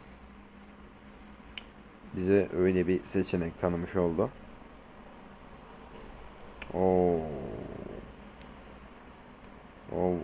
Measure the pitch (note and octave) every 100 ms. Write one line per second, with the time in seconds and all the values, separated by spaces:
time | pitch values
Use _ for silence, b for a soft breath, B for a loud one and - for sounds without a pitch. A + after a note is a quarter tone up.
0 | - - - - - - - - - -
1 | - - - - - - - - - -
2 | - F#2 F#2 G2 F2 E2+ F#2 F#2 F2 F#2
3 | - G2 F#2+ F#2 E2 - F2+ E2+ E2+ F#2+
4 | F2 E2 A#2 - - - - - - -
5 | - - - - - - - - - -
6 | - - - - - - - F2+ F#2 F#2
7 | F2+ E2+ D#2 C#2+ C#2 - - - - -
8 | - - - - - - - - - -
9 | - - - - - - - - - E2+
10 | F2+ F2